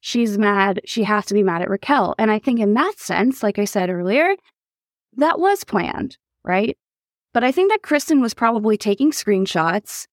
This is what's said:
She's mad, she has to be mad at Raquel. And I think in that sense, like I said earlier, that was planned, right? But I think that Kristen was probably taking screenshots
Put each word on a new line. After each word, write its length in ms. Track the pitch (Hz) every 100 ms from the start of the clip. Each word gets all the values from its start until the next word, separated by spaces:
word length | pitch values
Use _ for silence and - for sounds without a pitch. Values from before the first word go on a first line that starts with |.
She's 360 | - 240 233 202
mad, 460 | 214 202 196 190
she 200 | - -
has 200 | 208 214 -
to 80 |
be 80 | 202
mad 200 | 190 170
at 80 | 175
Raquel. 440 | 202 - 285 190 -
And 120 | 220
I 80 | 214
think 220 | 240 233
in 140 | 208
that 240 | 214 330 415
sense, 440 | - 175 220 262
like 160 | 214 202
I 60 |
said 240 | 202 208 180
earlier, 480 | 180 180 233 339 392 _ _ _ _ _ _ _ -
that 240 | 294 339
was 240 | 359 403
planned, 540 | - - 175 - - - _ _
right? 320 | - 185 220 - _ _ _ _ _
But 100 | 247
I 80 | 247
think 220 | 269 381
that 100 | 427
Kristen 380 | - 294 - 302
was 140 | 240
probably 420 | - 233 233 214 214
taking 340 | 214 202 285
screenshots 960 | 302 - 196 190 170 160 185 - - -